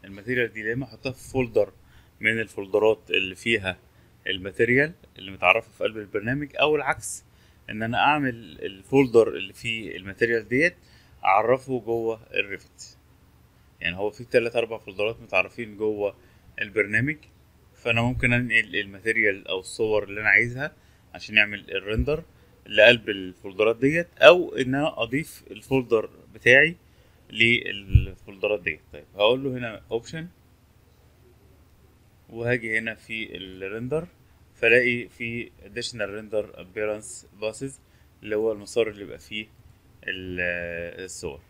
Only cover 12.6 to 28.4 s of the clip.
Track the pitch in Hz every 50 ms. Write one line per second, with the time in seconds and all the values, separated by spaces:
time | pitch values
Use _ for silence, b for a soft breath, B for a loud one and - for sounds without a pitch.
12.6 | - - _ - - - - _ _ _ _ _ _ _ _ _ _ _ _ _
13.6 | _ _ _ _ 90 85 85 92 101 107 - - 123 117 - 123 117 117 - 120
14.6 | 117 113 113 107 - - 95 95 104 110 117 117 117 104 - 92 92 95 - -
15.6 | 120 107 104 98 107 107 107 104 101 101 - b b b b b b b - -
16.6 | 107 104 98 110 101 101 107 110 120 143 156 147 - - _ _ _ _ _ _
17.6 | _ _ _ _ - 123 113 117 117 120 127 120 - 123 123 120 123 120 110 113
18.6 | 110 104 - - 101 98 98 98 104 110 113 113 110 104 95 98 - - 87 95
19.6 | 92 - - - 117 110 107 104 104 101 101 104 107 107 98 101 117 120 123 127
20.6 | 143 156 - b b b b b b b _ - - - 107 107 104 104 104 101
21.6 | - - - 98 95 101 110 113 123 143 151 156 165 - b b b b b b
22.6 | b - 107 107 208 117 123 117 104 - 104 98 92 92 92 _ _ 101 95 92
23.6 | 107 110 117 110 127 139 151 170 170 - _ - - 143 175 180 170 - - 127
24.6 | 131 123 131 139 147 160 - - 117 113 120 143 160 - - - - - 98 107
25.6 | - - 135 135 127 117 120 110 104 - - - - - - 113 - 120 123 135
26.6 | 147 160 170 - _ b b b b b b b b _ - 107 113 117 120 123
27.6 | - - 98 101 101 98 92 - 92 95 92 - - - 101 95